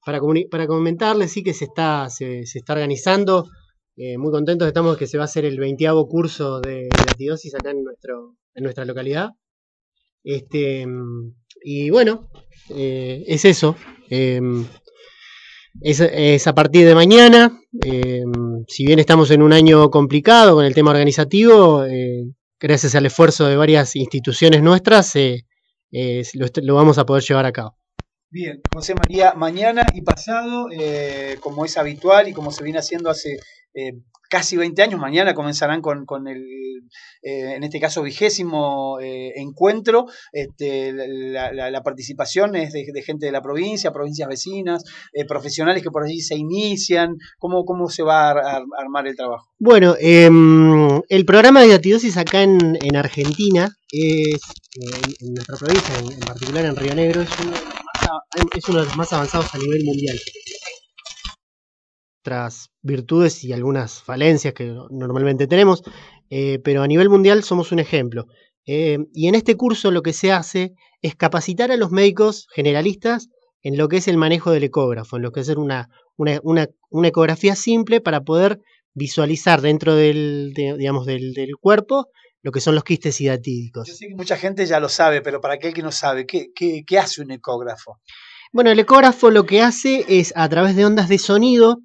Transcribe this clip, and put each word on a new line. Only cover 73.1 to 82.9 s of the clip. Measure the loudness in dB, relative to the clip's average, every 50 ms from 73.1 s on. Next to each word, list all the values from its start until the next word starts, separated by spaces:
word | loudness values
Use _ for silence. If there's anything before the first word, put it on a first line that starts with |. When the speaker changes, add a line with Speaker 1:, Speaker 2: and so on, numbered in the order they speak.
| -4 -4 -8 _ _ _ _ _ _ _ _
Speaker 1:
en | -8 -4
lo | -2 -2 0
que | -2 -2
es | -2 0
el | 0
manejo | 0 2 0 0 -2 0 0 0
del | 0 0
ecógrafo, | -2 -2 -2 -2 -2 -4 -6 -10 -12 -10
en | -8 -8
lo | -8 -8
que | -8
es | -6
hacer | -6 -6 -4
una, | -4 -6 -6 -8 -10 _ _ _ _ _ _
una, | _ -4 -4 -4 -4 -2
una, | -2 0 0 0 -2 _ _ _ _
una | -4 0 0 0
ecografía | 2 2 0 0 0 0 -2 -2 -2
simple | -2 -2 -2 -2 -2 0 0 -2 -2
para | 0 -2 -4 -4 -4
poder | -2 0 2 2 0 0 -2 _ _ _ _ _ _ _
visualizar | -10 -10 -8 -4 -4 -2 -2 -2 -4 0 0 0 2
dentro | 2 0 -2 0 0 0 2
del, | 4 4 2 2 0 -4 -6 -6 -8 -8 -10 -8
de, | -6 -6 -6 -6 -6
digamos, | -4 -4 -4 -4 -4
del, | -6 -8 -8 -8 -10 -8
del | -8 -10 -10 -10 -6
cuerpo | _ 0 0 0 0 _ -4 -6 -6 _ _ _ _ _ _ _ _
lo | -10 -8
que | -6
son | -2 0 -2
los | -2 0
quistes | -2